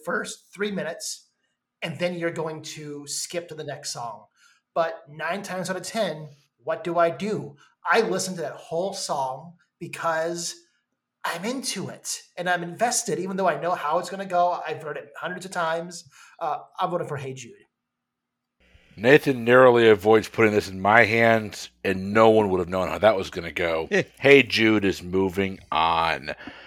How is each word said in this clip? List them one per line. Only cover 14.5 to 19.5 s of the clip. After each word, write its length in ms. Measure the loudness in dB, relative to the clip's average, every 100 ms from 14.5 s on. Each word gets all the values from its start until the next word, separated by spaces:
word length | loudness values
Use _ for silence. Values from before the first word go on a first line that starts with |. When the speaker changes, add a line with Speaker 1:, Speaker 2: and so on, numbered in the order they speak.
| 0 -8
Speaker 1:
I've 160 | -10
heard 160 | -10 -12
it 140 | -12 -12
hundreds 280 | -10 -10 -8
of 60 |
times. 540 | -4 -2 -4 -6 -14 -20 _ -20 -10
Uh, 200 | -8 -8 -10 -6
I'm 100 | -4
voting 180 | -4 -6
for 100 | -8
Hey 160 | -10
Jude. 340 | -12 -16 -20 _ _ _ _ _ _ _ _ _ _ _ _ _ 0
Speaker 2:
Nathan 440 | 6 6 6 0
narrowly 460 | 6